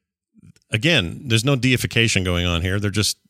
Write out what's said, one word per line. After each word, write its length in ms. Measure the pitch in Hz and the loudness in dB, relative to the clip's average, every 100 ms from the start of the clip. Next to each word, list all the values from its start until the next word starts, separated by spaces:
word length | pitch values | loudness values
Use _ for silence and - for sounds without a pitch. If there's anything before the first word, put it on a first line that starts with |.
| _ _ _ _ - _ _ 113 | _ _ _ _ -20 _ _ -2
again, 460 | 147 156 85 - | 2 0 0 -6
there's 200 | 131 113 | 0 0
no 120 | 127 139 | 2 2
deification 640 | 127 120 101 117 117 98 | 2 0 0 0 2 2
going 240 | 90 87 87 | 0 0 0
on 160 | 85 | 0
here. 160 | 92 101 | -2 -2
They're 120 | 101 | -2
just, 260 | 95 104 - | -2 -2 -4